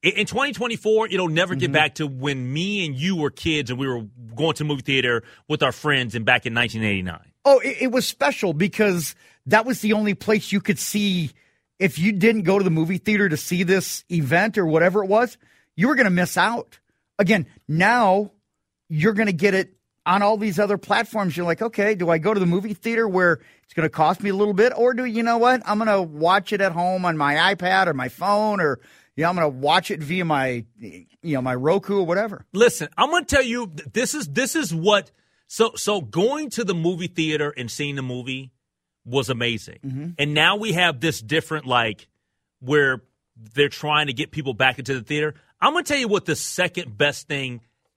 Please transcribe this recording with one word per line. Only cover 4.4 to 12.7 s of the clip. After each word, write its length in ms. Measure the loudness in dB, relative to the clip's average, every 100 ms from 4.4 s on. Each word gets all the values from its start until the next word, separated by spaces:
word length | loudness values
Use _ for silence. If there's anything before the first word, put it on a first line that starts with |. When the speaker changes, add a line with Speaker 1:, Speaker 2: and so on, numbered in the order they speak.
| -2 0
Speaker 1:
to 80 |
the 40 | -2
movie 140 | -4
theater 420 | 0 0 2 0 -4 -20 _
with 140 | 0
our 100 | 0
friends 420 | 0 0 0 0 -4
and 100 | 2
back 200 | 2 2
in 60 | -2
nineteen 280 | -2 -2
eighty-nine. 480 | -2 -2 -4 -10 _ _
Speaker 2:
Oh, 160 | 6 6
it, 180 | 4 -2
it 100 | -2
was 160 | 0 -2
special 460 | -2 -2 0 -2
because 600 | 0 -2 2 0 2 -4 -10 _ _ 2
that 180 | 2 2
was 160 | -2
the 100 | 0
only 220 | 0 0
place 400 | -2 0 0 0
you 80 | -4
could 180 | -2 -2
see. 520 | -2 -2 0 -2 -4 -8 _ _ _ _
If 200 | -2 0
you 140 | 0
didn't 300 | 2 2 2
go 140 | 2 2
to 40 |
the 60 |
movie 280 | 2